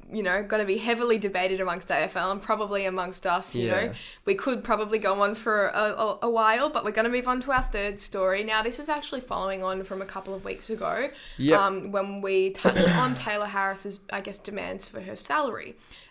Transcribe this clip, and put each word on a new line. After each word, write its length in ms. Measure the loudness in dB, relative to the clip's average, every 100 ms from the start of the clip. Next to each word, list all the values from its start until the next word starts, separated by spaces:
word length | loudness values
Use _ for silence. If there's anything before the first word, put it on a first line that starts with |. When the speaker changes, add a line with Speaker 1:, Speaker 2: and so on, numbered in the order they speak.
| -10
Speaker 1:
you 100 | -4
know, 200 | 0 0
gonna 220 | 0 0
be 140 | 2 0
heavily 400 | 0 0 2 2
debated 420 | 2 0 0 0
amongst 300 | 0 -2 0
A 60 | 0
F 200 | 2 0
L 140 | -2
and 100 | -2
probably 440 | 0 0 0 0 0
amongst 400 | -2 -4 -2 0
us, 280 | 0 0
you 140 | -2 2
know. 120 | 2
Speaker 2:
Yeah. 120 | 0 -6 -12 -6
Speaker 1:
We 100 | -2
could 300 | 0 0 -2
probably 340 | 0 0 0 0
go 220 | 0 2
on 120 | 2
for 340 | 0 0 2 2
a, 120 | 2
a, 380 | 0 2 0 0
a 80 | 2
while, 400 | 4 6 4 2
but 140 | 0
we're 60 | 0
gonna 160 | 0 2
move 200 | 2 0
on 120 | -2
to 100 | 2
our 100 | 2
third 380 | 2 -2 -2 -4
story. 440 | -6 0 2 2
Now, 180 | 2 0
this 160 | 0 -2
is 100 | -4
actually 320 | -4 -4 -8
following 420 | -6 -4 -2 -2
on 200 | -2 -4
from 160 | -6 -8
a 60 | -8
couple 280 | -10 -8
of 100 | -8
weeks 260 | -8 -8 -6
ago, 400 | -4 -2 -2 -2 -6 -14 0
Speaker 2:
Yep. 200 | 6 6
Speaker 1:
um, 340 | 6 2 -2
when 280 | -2 -2 -4
we 300 | 0 2 2
touched 380 | 2 4 6 6
Speaker 2:
<coughs> 80 | 6
Speaker 1:
on 180 | 2
Taylor 320 | 0 -2 -2 -2
Harris's, 540 | 0 -2 -2 -6 -10 -8
I 80 | -8
guess, 180 | -6 -8
demands 480 | -8 -6 -6 -6 -8
for 120 | -10
her 160 | -10 -8
salary. 600 | 0 0 0 -2 -10 -16 -20 -20 -8